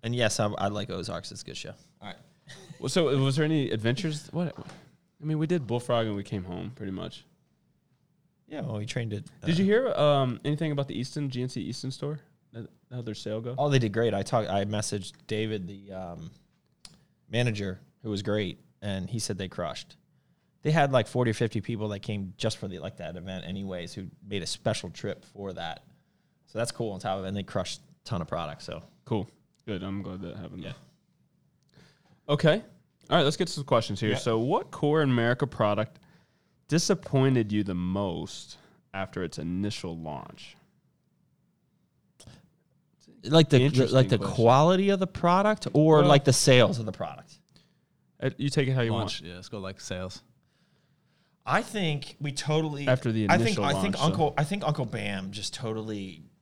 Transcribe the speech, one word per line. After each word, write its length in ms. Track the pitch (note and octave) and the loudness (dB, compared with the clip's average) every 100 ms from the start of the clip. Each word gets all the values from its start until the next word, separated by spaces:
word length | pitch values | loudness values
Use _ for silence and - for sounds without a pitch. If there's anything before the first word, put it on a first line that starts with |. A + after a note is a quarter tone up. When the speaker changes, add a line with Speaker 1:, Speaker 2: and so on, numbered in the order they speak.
Speaker 1:
And 140 | A#2 A#2+ | -4 2
yes, 240 | A2+ - | 2 2
I, 60 | G#2 | 0
I 220 | G#2 G2+ | 0 -2
like 200 | G#2 G2 | -2 -6
Ozarks. 420 | F#2 E2+ E2+ - | -6 -6 -8 -10
It's 100 | - | -14
a 20 | |
good 120 | - - | -12 -12
show. 180 | - - _ _ | -12 -16 _ _
All 80 | G2+ | -18
right. 80 | - - _ _ - - - | -18 -20 _ _ -20 -20 -8
Speaker 2:
Well, 100 | C#3 | -2
so 260 | F#3 D#3 C3+ | 2 4 4
was 140 | C3+ C3+ | 2 2
there 80 | |
any 260 | D#3 D#3+ C3 | 2 2 0
adventures? 580 | A2+ A2 - E3+ D3+ - | 0 0 0 -2 -6 -8
What? 220 | - F3 - | -6 -6 -6
I 680 | - - - _ _ _ | -16 -18 -20 _ _ _
mean, 140 | D3 D#3 | -4 -2
we 80 | D#3 | 0
did 200 | F3+ A#2+ | 0 0
Bullfrog 400 | A#2+ - A#2+ A2+ | -4 0 0 2
and 100 | G2+ | -2
we 60 | |
came 220 | G2 G#2 | -4 -6
home, 280 | F2+ F2+ F#2 | -6 -8 -10
pretty 180 | B2 G2+ | -10 -8
much. 340 | F#2 F2 - _ _ _ _ _ _ _ _ _ _ _ _ _ | -8 -10 -14 _ _ _ _ _ _ _ _ _ _ _ _ _
Speaker 1:
Yeah, 140 | D3+ | -10
well, 160 | - G#2+ | -6 -6
we 80 | G#2+ | -4
trained 260 | - A2+ | -6 -4
it. 140 | G#2 - - | -6 -10 -10
Speaker 2:
Did 100 | D#3 | 0
Speaker 1:
uh, 40 | E3+ | 2
Speaker 2:
you 60 | |
hear, 240 | G3 G#3+ C4 | 4 4 2
um, 480 | - D3 C#3+ C3 A#2+ C#3 | 2 4 4 2 -2 -2
anything 260 | D3 D#3+ | -2 0
about 160 | C#3+ C3+ | -2 -2
the 100 | - | -4
Easton, 300 | B2+ - C#3+ | -6 -4 -6
G 140 | B2+ | -4
N 80 | B2+ | -6
C 100 | B2+ | -4
Easton 300 | F2+ A#2 C3 | -6 -6 -8
store? 300 | C3 C#3+ D3+ _ _ _ A2+ A2+ _ _ | -8 -8 -8 _ _ _ -16 -16 _ _
How 120 | B2+ | -10
their 120 | A2+ | -8
sale 280 | G#2 - A2 | -8 -6 -6
go? 120 | A#2+ C3 | -6 -2
Speaker 1:
Oh, 100 | D3 | 2
they 100 | C3+ | 4
did 140 | A2+ | 2
great. 220 | G#2 A#2 | 2 2
I 80 | G2+ | 2
talked. 260 | G2 B2 G#2+ | 0 0 2
I 160 | G2 | 0
messaged 480 | G2+ G#2+ G#2 G#2 F#2 - - | 0 -2 -4 -6 -8 -16 -8
David, 400 | G#2+ A2 G#2+ F2 | -4 -2 -4 -8
the, 240 | G2 G2 | -14 -14
um, 380 | F#2 F#2 E2+ D#2+ - _ _ _ _ - _ _ _ _ | -12 -10 -12 -14 -18 _ _ _ _ -20 _ _ _ _
manager, 500 | A2+ B2 G#2+ G2 F#2 - _ | -2 0 -2 -6 -8 -14 _
who 60 | A2 | -6
was 120 | G2+ | -4
great, 360 | G#2+ G#2+ G2 - _ _ | 0 0 -2 -6 _ _
and 300 | G#2 G2 F2+ | -6 -6 -4
he 80 | A#2 | -6
said 180 | - F#2+ | -6 -6
they 120 | F#2 | -6
crushed. 480 | - E2+ C2+ - - _ _ _ _ _ _ | -6 -6 -8 -14 -20 _ _ _ _ _ _
They 80 | D3+ | 0
had, 220 | D#3 C#3+ | 2 4
like, 160 | C3 A2 | 4 2
forty 220 | B2 B2 | 0 0
or 40 | |
fifty 260 | G#2+ A2+ A2+ | 2 0 -2
people 280 | - A#2 G#2+ | -6 -6 -6
that 120 | G2+ | -6
came 340 | - G#2 F#2+ F#2 | -6 -6 -6 -4
just 200 | A#2 - | -4 -4
for 100 | G2+ | -10
the, 100 | F2+ | -8
like, 200 | D#2+ - | -12 -10
that 180 | D#2+ F2 | -12 -10
event 280 | F2+ F#2 - | -10 -10 -8
anyways, 480 | F#2+ G2 F2+ E2 | -8 -8 -8 -10
who 120 | - F#2+ - G2+ | -10 -14 -14 -8
made 140 | G2+ | -6
a 40 | D#2+ | -6
special 440 | - - A2 F2+ | -4 -2 -2 -6
trip 340 | - G#2+ - - | -10 -8 -8 -12
for 200 | - G2 | -12 -12
that. 280 | F2 E2 - _ _ _ _ _ _ _ | -8 -10 -10 _ _ _ _ _ _ _
So 120 | G#2+ | -6
that's 120 | A#2+ | -6
cool 220 | - A2+ | -4 -8
on 80 | F#2+ | -6
top 180 | G2+ F#2+ | -4 -4
of 60 | |
it, 40 | F#2+ | -4
and 80 | G2+ | -6
they 60 | |
crushed 380 | F#2+ G2 F#2 - | -4 -6 -6 -8
a 280 | _ _ - | _ _ -8
ton 120 | F#2+ | -6
of 60 | E2+ | -4
products, 360 | - D#2 D2 | -6 -6 -10
so. 180 | - D#2 - _ | -12 -12 -14 _
Speaker 2:
Cool. 240 | - A2 F2+ _ _ _ - | -4 -4 -4 _ _ _ -10
Good. 160 | G2 | -8
I'm 200 | G2 G2 | -6 -8
glad 180 | F#2 F#2 | -8 -10
that 160 | F2 - | -12 -12
happened. 260 | E2+ F#2 | -12 -12
Speaker 1:
Yeah. 100 | - - - _ _ _ _ _ _ _ _ _ - _ _ _ - | -12 -14 -20 _ _ _ _ _ _ _ _ _ -20 _ _ _ -2
Speaker 2:
Okay. 340 | C#3+ D#3+ F#3 - - _ _ _ | 2 4 4 0 -20 _ _ _
All 60 | E3 | 2
right, 80 | |
let's 120 | C#3+ D3+ | 2 2
get 120 | F3 | -4
to 40 | |
some 120 | - | -4
questions 340 | C#3 A#2+ A2 G#2 | 2 2 2 -2
here. 120 | A2 | 0
Speaker 1:
Yeah. 60 | C3 | 0
Speaker 2:
So 200 | - A2+ | 0 0
what 320 | A#2+ G3+ - | 2 0 -2
core 320 | - D3 D#3 | -2 0 2
America 440 | C#3+ B2 A#2 B2+ B2 | 4 4 2 2 -2
product 520 | - G#2+ G#2 G#2+ - _ _ _ _ _ _ _ | 0 0 2 -2 -6 _ _ _ _ _ _ _
disappointed 840 | D#3 - G3 - C#3 C3+ B2+ G#2+ | 0 2 0 2 4 4 4 2
you 120 | G#2 | 0
the 100 | G2 | 0
most 840 | F2+ F2+ F#2+ G2+ E2+ D#2 - - - _ _ _ | -2 -2 0 -2 -4 -8 -12 -18 -20 _ _ _
after 300 | G2 F#2+ - | -8 -8 -6
its 140 | F2 - | -8 -6
initial 580 | D#2 F2+ G2+ - F#2 E2 | -6 -4 -4 -6 -10 -10
launch? 580 | D#2+ C#2+ - - - - _ _ _ _ _ _ _ _ _ _ _ _ _ _ _ _ - - _ _ _ _ _ _ _ - | -10 -10 -12 -18 -20 -20 _ _ _ _ _ _ _ _ _ _ _ _ _ _ _ _ -20 -20 _ _ _ _ _ _ _ -14
Speaker 1:
Like 240 | - D#3 D#3 | 4 6 8
the, 80 | C3+ | 8
the, 60 | |
Speaker 2:
Interesting 300 | C3+ C3 C3 | 6 4 6
Speaker 1:
like, 140 | C3 A#2 | 6 6
the 100 | A#2 | 4
Speaker 2:
question. 160 | G2 | 0
Speaker 1:
quality 540 | F#2 A#2 C3 D#3+ F#3 G3 | 6 8 8 8 6 4
of 80 | G3 | 2
the 80 | F#3 | 0
product 600 | - E3+ F3+ G#3 G#3+ - | 0 4 4 4 0 2
or, 260 | C#3+ D#3 D#3 | 4 8 8
Speaker 2:
Well 100 | D3 | 10
Speaker 1:
like, 160 | C#3+ | 8
the 80 | C#3+ | 8
sales 460 | B2+ - B2 A2 C3+ | 4 8 8 8 4
of 80 | G#2+ | -4
the 60 | |
product? 400 | F#2+ D#2 C#2 - - _ _ _ _ _ _ _ _ | -6 -8 -10 -18 -20 _ _ _ _ _ _ _ _
Speaker 2:
Uh, 100 | C3 - | -6 -2
you 140 | C#3 | -2
take 180 | D3+ C3+ | 0 2
it 40 | |
how 100 | C3 | 2
you 100 | A#2 | 2
Speaker 3:
Launch, 280 | G2+ G2+ - | 0 -2 -6
Speaker 2:
want. 80 | F2 | -10
Speaker 3:
yeah, 80 | F2 | -14
let's 120 | F2+ | -12
go, 100 | G#2+ | -10
like, 220 | F#2+ F#2+ | -10 -12
sales. 420 | - F#2 F#2 - _ _ _ _ _ _ _ _ _ _ _ _ - | -8 -6 -6 -10 _ _ _ _ _ _ _ _ _ _ _ _ 0
Speaker 1:
I 160 | D#3+ | 0
think 540 | A3 G#3+ E3+ D3 - - | 0 -2 0 -2 -6 -8
we 120 | D3 | -6
totally 540 | C3+ - D#3 D#3+ C#3+ C#3 | -4 0 0 0 -2 0
Speaker 2:
After 220 | B2+ B2 | 2 2
the 140 | A2 G#2+ | 0 4
Speaker 1:
I 80 | A2+ | 4
think, 120 | A2+ G#2 | 4 0
Speaker 2:
initial 60 | |
Speaker 1:
I 80 | G2+ | 0
think 100 | F#2+ | 0
Speaker 2:
launch, 120 | G2 F#2+ | 0 2
so 60 | |
Speaker 1:
Uncle, 300 | D3+ - D3+ - | 0 2 0 0
I 60 | |
think 220 | D3 G#3 F3 | -2 0 -2
Uncle 200 | D3 A2+ | -2 -2
Bam 440 | A2 G#2 G2 F#2+ | -4 -4 -4 -6
just 220 | G2+ G2 | -8 -8
totally 680 | - A2+ A2 G#2+ G#2+ F#2+ D#2+ - _ | -6 -6 -6 -6 -6 -8 -12 -20 _